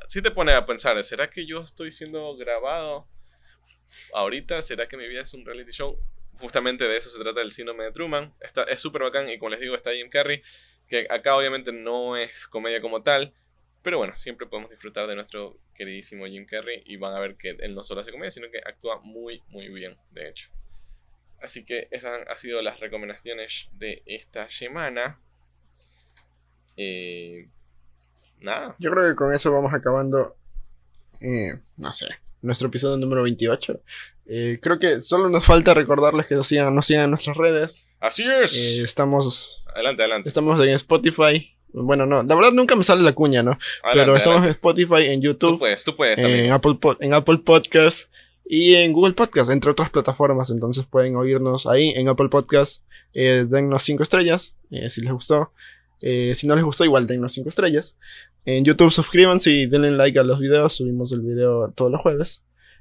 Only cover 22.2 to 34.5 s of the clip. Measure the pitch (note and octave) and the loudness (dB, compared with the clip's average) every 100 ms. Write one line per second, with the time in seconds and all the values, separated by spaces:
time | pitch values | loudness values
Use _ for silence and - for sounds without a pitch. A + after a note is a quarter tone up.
22.2 | - - B2 A#2 G#2+ A#2 A2 G#2+ G#2 G#2 | -14 -16 -10 -8 -8 -10 -14 -14 -14 -16
23.2 | A#2 A2+ A2 - - G2+ G#2+ - - A2 | -16 -16 -14 -16 -16 -16 -16 -16 -16 -18
24.2 | - A2 A2 - B2 D#3 D3 A#2+ B2+ - | -16 -18 -16 -16 -14 -12 -10 -8 -10 -12
25.2 | _ _ _ _ _ _ _ _ _ _ | _ _ _ _ _ _ _ _ _ _
26.2 | _ _ _ _ _ - G2 F2+ F2+ F2 | _ _ _ _ _ -14 -12 -10 -12 -14
27.2 | E2+ F2 F2+ _ _ _ _ _ _ _ | -16 -20 -20 _ _ _ _ _ _ _
28.2 | _ _ G2 - - - E3 F#3 F3 D3 | _ _ -10 -10 -10 -10 -4 0 0 0
29.2 | C#3 C#3+ D#3 C#3+ C#3 C#3+ B2+ C3 C3+ C3+ | -2 0 0 0 0 -2 -2 -2 0 -2
30.2 | A#2 - - - - - _ - _ - | -2 -8 -16 -14 -14 -20 _ -20 _ -12
31.2 | B2+ A#2+ F#2 B1+ - - C#2 - - - | -6 -4 -6 -10 -18 -14 -12 -10 -12 -14
32.2 | - - B2 A#2+ C3 B2 C#3 C3+ C3 C3 | -20 -12 -6 -4 -6 -4 -4 -2 -2 0
33.2 | A#2+ A#2+ A2+ B2+ - - - - - _ | -2 0 -2 -2 -4 -12 -14 -20 -20 _
34.2 | - A2+ A#2+ | -12 -6 -6